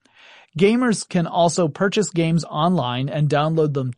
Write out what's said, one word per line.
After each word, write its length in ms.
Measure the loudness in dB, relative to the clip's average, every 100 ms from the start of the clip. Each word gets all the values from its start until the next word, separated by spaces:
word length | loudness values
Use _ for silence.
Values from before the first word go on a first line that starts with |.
| _ _ -20 -20 -12 0
Gamers 500 | 2 4 2 -2 -2
can 200 | -2 -2
also 400 | 2 0 2 -2
purchase 420 | 0 -2 0 -2
games 340 | 0 0 0 -2
online 640 | -2 0 0 -2 -4 -4
and 200 | -2 0
download 440 | 2 0 0 0
them 200 | 0 -6